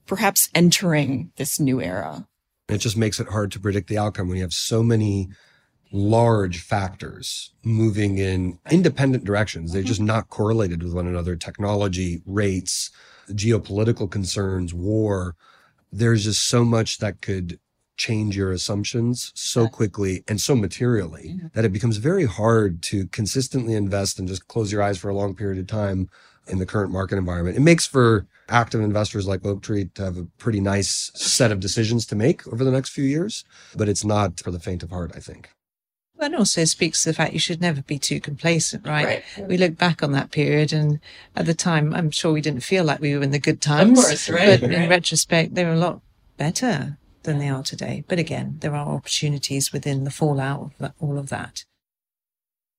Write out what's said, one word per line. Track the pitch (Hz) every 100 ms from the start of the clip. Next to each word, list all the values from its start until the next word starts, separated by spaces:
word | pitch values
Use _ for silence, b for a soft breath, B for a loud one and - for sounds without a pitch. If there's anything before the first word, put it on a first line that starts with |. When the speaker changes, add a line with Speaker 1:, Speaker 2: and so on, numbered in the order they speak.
| -
Speaker 1:
perhaps | 196 208 196 - 160
entering | 175 - 180 151 135 131 170 -
this | 131 -
new | 139 127
era. | 85 92 76 76 95 _ _ _ -
Speaker 2:
It | 104
just | 113 104
makes | 110 -
it | 117
hard | 107 101
to | 98
predict | 101 101 92
the | 104
outcome | 104 101 90
when | 92
you |
have | 90
so | - - 113
many | 117 113 104 98 95 b b b b _ _
large | 98 101 113 117 110 95 87
factors | - 104 95 95 - - - - - _
moving | 110 110 113 101 104 98
in | 95 92 90 - -
independent | 165 165 - 139 127 92
directions. | 101 107 82 82
They're | 95
Speaker 1:
Mm-hmm. | 92
Speaker 2:
just | 101
not | 107 110 -
correlated | - 107 113 98 85
with | 87
one | 87 87
another. | 87 85 82
Technology, | - - 101 104 101 90 92 85 -
rates, | 98 104 92 - - - b b b b
geopolitical | 101 110 110 - 98 110 113 101
concerns, | 104 90 - 98 92 90
war. | 87 92 110 107 98 90 85 b b b b _
There's | 98 117 113
just | 101 101 -
so | 123
much | 120 113 110 -
that | 107 92
could | - 95 87 82 _ _ _ -
change | - 110 107 98
your | 95
assumptions | 92 - 101 101 120 120 120 - -
so | - 123
Speaker 1:
Yeah. | 113
Speaker 2:
quickly | - 110 107 98 92 -
and | 104
so | - 135
materially | 95 - 123 117 85 85 - 185
Speaker 1:
Mm-hmm. | 165
Speaker 2:
that | - 110
it |
becomes | 98 120 104
very | 127 196 139
hard | 95 107 113 101 85
to | - 98 92
consistently | - 101 135 131 135 113
invest | 110 98 98 98 -
and | 92
just | 92 -
close | 117 104
your | 104
eyes | 101 98
for | 104
a |
long | 98 101 95
period | 101 95
of | 92
time | 107 101 95 92 b b b -
in | 95
the | 90
current | 107 95
market | 92 95 98
environment. | 90 87 87 101
It |
makes | 156 165 -
for | 135 120 110 - b -
active | 117 113 117
investors | 107 104 104 107 98
like | 95 101
Oaktree | 101 - 104 95 -
to |
have | 98 90
a | 85 _
pretty | 123 104
nice | 98 101 92 - - -
set | - - 117
of | 101
decisions | 95 117 110 117 -
to | 104
make | 120 180 -
over | 117
the | 131
next | 131 131
few | -
years, | 135 147 196 - - B B -
but | 104
it's | 98 107
not | 104 101 85
for | -
the | 87
faint | 101 90
of | 85
heart, | 90 82 -
I |
think. | - - - _ _ _ _ _ _ -
Speaker 3:
And | 294 330
also | 202 - 165
speaks | - 175 -
to | 165
the | 160
fact | 156
you | -
should | - 165
never | 175 143
be | - 143
too | - 143
complacent, | - 139 165 165 - - -
right? | 151 147 - - -
Speaker 1:
Right. | 196
Speaker 3:
We | 180
look | 180 160
back | 180 160
on | 143
that | 139 -
period, | - 143 147 151
and | 156 151 147 B B B -
at | 160
the | 165
time, | 180 160 151 160
I'm | 160
sure | - 170
we | 156
didn't | 151 135
feel | - 190
like | 160 135
we | 147 143
were |
in | 139
the | 143
good | 151 -
times. | 151 147 196 254
Speaker 1:
Of | 196
course, | 151 -
right, | 170 202 190
Speaker 3:
But | -
in | 175
Speaker 1:
right. | 170
Speaker 3:
retrospect, | 180 - 156 - 170 165 180
they | 170
were |
a | 165
lot | 175 - _ _ _ -
better | 147 - 254 151 131 143 _ _
than | - 143
they | 143
are | 135
today. | 135 - 127 131 -
But | 269
again, | - 127 131 151
there | 151 147
are | 147 143
opportunities | - - 151 143 - 139 -
within | 147 147 139
the | 139
fallout | - 156 139 135 139 151
of | -
that, | 135 -
all | 147 143
of | 139
that. | 101 90 - - _ _ _ _ _ _ _ _ _ _